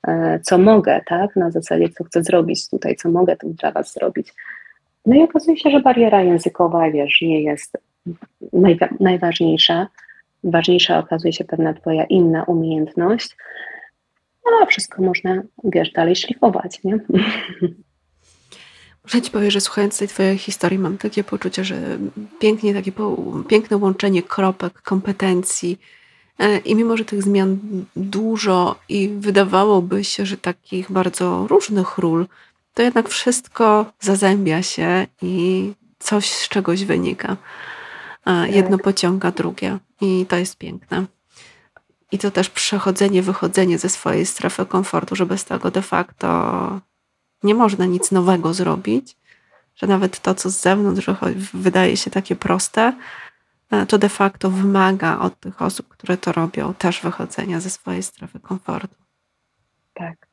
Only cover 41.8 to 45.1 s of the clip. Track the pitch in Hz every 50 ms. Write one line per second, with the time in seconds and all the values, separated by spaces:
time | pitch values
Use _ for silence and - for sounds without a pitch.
41.8 | _ _ _ _ _ _ - 196 - 202 196 185 185 - - - - - - 196
42.8 | - 202 185 - 202 196 202 185 185 190 190 - - 175 190 196 190 185 170 165
43.8 | - 180 - - - - - - 180 190 - - - - - - 190 190 - 185
44.8 | 190 - - 165 175 -